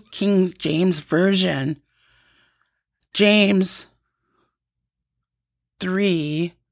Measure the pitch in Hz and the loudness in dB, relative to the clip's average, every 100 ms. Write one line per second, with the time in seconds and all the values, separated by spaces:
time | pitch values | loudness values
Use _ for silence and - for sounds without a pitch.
0 | - - 202 196 180 - 156 156 185 151 | -4 -4 0 2 0 -2 -4 0 0 -2
1 | - 156 196 190 185 139 135 147 _ _ | -2 0 2 0 0 -2 -4 -8 _ _
2 | _ _ _ _ _ _ _ _ _ _ | _ _ _ _ _ _ _ _ _ _
3 | _ - 208 214 202 190 185 - - _ | _ 0 4 4 4 2 0 -4 -10 _
4 | _ _ _ _ _ _ _ _ _ _ | _ _ _ _ _ _ _ _ _ _
5 | _ _ _ _ _ _ _ - 185 190 | _ _ _ _ _ _ _ -10 -6 -2
6 | 202 170 147 151 175 - _ | 0 0 -2 -4 -6 -8 _